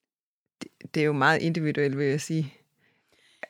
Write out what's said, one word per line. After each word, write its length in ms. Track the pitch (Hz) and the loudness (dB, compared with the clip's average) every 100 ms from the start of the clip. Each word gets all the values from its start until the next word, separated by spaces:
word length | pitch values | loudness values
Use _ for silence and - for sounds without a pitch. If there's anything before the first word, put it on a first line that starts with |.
| _ _ _ _ _ _ | _ _ _ _ _ _
Det, 320 | - - - | -20 -18 -6
det 60 | 160 | 0
er 40 | |
jo 80 | 151 | 0
meget 300 | 147 135 160 | 4 4 4
individuelt, 560 | 165 165 151 147 143 135 | 2 0 -2 0 -2 0
vil 80 | 143 | -2
jeg 140 | 143 | -2
sige. 340 | - 160 143 - _ _ _ _ _ _ _ _ - | -2 -4 -4 -10 _ _ _ _ _ _ _ _ -20